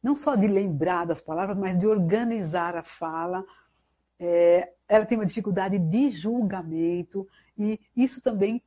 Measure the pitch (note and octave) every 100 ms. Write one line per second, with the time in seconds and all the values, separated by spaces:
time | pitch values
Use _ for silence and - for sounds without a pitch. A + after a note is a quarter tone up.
0 | A#3+ C#4+ - B3+ G#3 G3 G3+ D3 D#3+ F3+
1 | E3+ D#3+ - D#3+ G3 G3+ F#3+ F3+ G#3 G#3+
2 | E3 G#3 A#3 A3+ E3+ F3 E3+ F3 - -
3 | E3 E3 E3+ F#3 F#3+ _ _ _ _ _
4 | _ _ F3 E3+ E3+ F3 - _ _ G#3+
5 | G#3+ A#3 G#3 - G#3 F#3+ F#3+ G3 E3 G3+
6 | C#4 F#3+ F#3+ A#3+ G#3 F#3+ D#3+ D#3+ E3 F3
7 | F3 G3 G3 _ _ - G#3 G#3+ _ -
8 | B3+ - - G#3+ G3 A#3